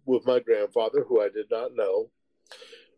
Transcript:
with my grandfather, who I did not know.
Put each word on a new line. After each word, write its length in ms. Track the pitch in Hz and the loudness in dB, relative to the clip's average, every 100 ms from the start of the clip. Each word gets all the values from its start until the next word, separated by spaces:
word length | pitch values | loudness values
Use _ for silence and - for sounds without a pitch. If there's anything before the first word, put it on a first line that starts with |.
| 135 | -2
with 200 | 123 127 | 0 2
my 140 | 123 | 0
grandfather, 680 | 117 110 104 120 113 143 127 | 2 0 0 -2 0 -2 0
who 140 | 117 | 0
I 80 | 104 | 0
did 180 | 104 104 | -4 -6
not 240 | 113 123 - | -4 -6 -4
know. 360 | 101 98 110 _ _ _ _ - - - _ | -2 -2 -4 _ _ _ _ -20 -20 -20 _